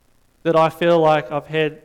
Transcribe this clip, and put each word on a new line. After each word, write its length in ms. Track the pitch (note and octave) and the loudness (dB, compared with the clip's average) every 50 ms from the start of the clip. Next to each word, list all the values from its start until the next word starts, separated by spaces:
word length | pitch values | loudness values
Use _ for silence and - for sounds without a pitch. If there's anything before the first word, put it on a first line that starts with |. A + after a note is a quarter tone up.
| _ _ _ _ _ _ _ _ _ | _ _ _ _ _ _ _ _ _
that 120 | E3 D#3+ | -2 0
I 140 | D#3+ D#3+ D#3+ | 2 2 0
feel 300 | D#3 - F3 E3+ E3+ E3+ | -2 -2 0 0 2 2
like 320 | D#3+ D#3 D#3 D3+ D3 - | 4 2 2 0 -2 -4
I've 160 | D#3 C#3+ C#3+ D3+ | -10 -10 -10 -6
had 340 | D3+ D#3+ D#3 D3+ D3+ - | -4 -4 -4 -4 -6 -10